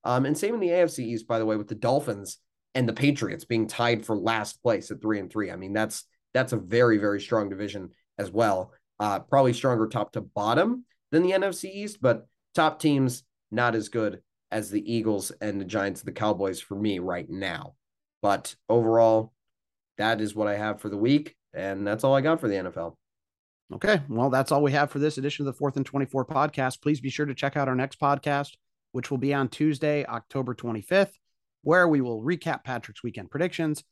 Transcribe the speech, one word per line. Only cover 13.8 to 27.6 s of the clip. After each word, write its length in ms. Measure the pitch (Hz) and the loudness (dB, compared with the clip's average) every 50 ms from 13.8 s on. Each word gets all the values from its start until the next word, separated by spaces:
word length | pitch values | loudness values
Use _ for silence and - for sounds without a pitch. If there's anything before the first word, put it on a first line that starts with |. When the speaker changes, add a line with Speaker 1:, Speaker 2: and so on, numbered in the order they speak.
| 107 - | -2 -2
Speaker 1:
good 320 | - 117 110 101 92 90 _ _ _ _ _ _ | -2 -2 -2 -2 -4 -8 _ _ _ _ _ _
as 180 | - 107 104 90 | -6 -6 -6 -2
the 220 | 101 104 104 104 | -4 -4 -2 -2
Eagles 400 | 117 113 110 110 104 98 92 - - _ | -2 0 0 0 0 0 -2 -6 -8 _
and 180 | 107 107 98 101 | -6 -6 -4 -6
the 60 | 95 | -6
Giants 360 | 90 107 107 98 101 92 - | -4 -2 -2 -2 -2 -4 -6
and 60 | - | -12
the 60 | - 87 | -12 -6
Cowboys 480 | - 107 107 101 90 98 95 92 - | -2 0 0 2 0 0 -2 -2 -6
for 140 | - _ 101 | -10 _ -6
me 240 | 101 107 107 98 90 | -2 -2 -2 0 -2
right 300 | 90 92 87 87 80 85 | -4 -4 -4 -6 -6 -8
now. 440 | 90 95 95 92 82 76 - - _ _ _ _ _ _ _ _ _ _ | -8 -6 -6 -6 -6 -8 -10 -14 _ _ _ _ _ _ _ _ _ _
But 340 | - 101 98 95 - - - _ _ | 0 0 0 0 -2 -12 -16 _ _
overall, 640 | - 110 120 113 113 113 117 113 113 110 110 113 - _ _ _ _ _ _ _ _ _ _ _ _ _ | 2 2 4 4 6 6 6 6 6 6 4 2 -2 _ _ _ _ _ _ _ _ _ _ _ _ _
that 240 | - 104 110 113 107 | -2 0 0 0 0
is 140 | 107 101 104 | -2 -4 -2
what 120 | 107 104 | -2 0
I 100 | 104 101 | 0 0
have 240 | 104 107 107 104 104 | -2 -2 -4 -4 -6
for 80 | - 107 | -6 -6
the 80 | 101 | -2
week, 380 | 101 107 123 143 151 151 - _ _ _ _ - | 0 4 4 4 4 2 -2 _ _ _ _ -10
and 340 | - 95 98 98 98 101 | -6 -6 -4 -4 -4 -2
that's 160 | 101 107 113 - | -2 -2 2 4
all 120 | 135 139 | 4 4
I 60 | 139 | 4
got 200 | 131 156 165 156 | 4 2 0 2
for 60 | 135 | 0
the 100 | 110 98 | -2 -2
N 100 | 95 92 | -2 -4
F 100 | 90 - | -6 -6
L. 200 | 90 85 82 - _ _ _ _ _ _ _ _ _ _ _ _ _ _ _ - | -8 -8 -8 -10 _ _ _ _ _ _ _ _ _ _ _ _ _ _ _ -10
Speaker 2:
Okay, 280 | 98 - 202 214 170 139 143 | -2 0 2 2 2 0 -2
well, 200 | 117 113 123 139 | 0 0 2 2
that's 220 | 127 131 131 - | 2 2 2 2
all 100 | 151 143 | 2 4
we 120 | 147 139 135 | 4 4 4
have 180 | 143 147 147 | 2 0 0
for 80 | - 143 | 0 0
this 180 | 143 151 143 | 0 0 -2
edition 300 | 139 135 147 143 - 143 | -2 -6 -6 -4 -4 -6
of 60 | 139 123 | -6 -4
the 40 | |
Fourth 200 | - 143 139 131 | -2 -4 -2 -2
and 80 | 143 131 | -2 -4
Twenty-four 400 | - - 139 135 - - 135 127 | -2 -2 -2 -2 0 -2 -4 -2
podcast. 560 | - - 135 147 151 - - 131 131 - - | 0 0 0 0 0 0 -2 -2 -2 -4 -2
Please 180 | - 147 151 127 | -2 -2 -2 0
be 100 | 127 135 | -2 -6
sure 160 | - - 151 | -4 -2 -4
to 80 | 143 127 | -4 -2
check 240 | - - 135 - | -4 -4 -2 0
out 100 | 147 | 0